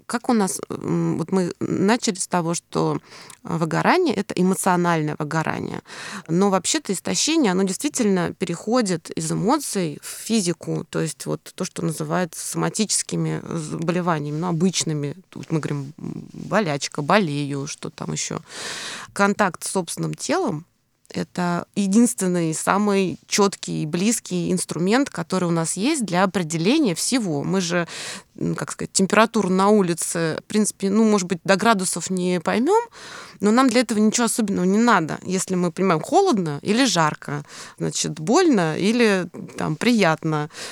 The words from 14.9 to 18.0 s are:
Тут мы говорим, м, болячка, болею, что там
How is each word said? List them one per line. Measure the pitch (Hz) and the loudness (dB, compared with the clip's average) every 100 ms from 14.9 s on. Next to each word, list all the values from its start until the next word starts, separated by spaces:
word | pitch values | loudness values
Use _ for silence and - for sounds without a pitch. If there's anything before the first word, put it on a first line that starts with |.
| 151 143 180 - | -4 -4 -8 -16
Тут | - - | -16 -4
мы | 160 | -4
говорим, | 131 147 139 - | -2 -6 -8 -10
м, | - - - | -10 -10 -12
болячка, | - - 196 185 143 - - | -14 -4 -2 0 -2 -4 -6
болею, | 143 196 175 143 143 139 143 | 0 2 2 -2 -4 -4 -6
что | - - | -10 -12
там | - | -10